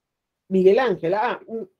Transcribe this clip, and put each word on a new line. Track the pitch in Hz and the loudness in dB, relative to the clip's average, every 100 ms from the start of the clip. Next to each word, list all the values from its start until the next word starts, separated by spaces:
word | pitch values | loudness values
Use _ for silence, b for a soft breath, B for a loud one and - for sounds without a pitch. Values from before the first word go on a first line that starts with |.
| _ _ _ _ _ | _ _ _ _ _
Miguel | 190 185 208 | 2 4 4
Ángel. | 262 175 165 | 2 -2 -4
Ah, | 196 240 196 - | -4 -4 -6 -10
un-, | 226 202 _ | -14 -14 _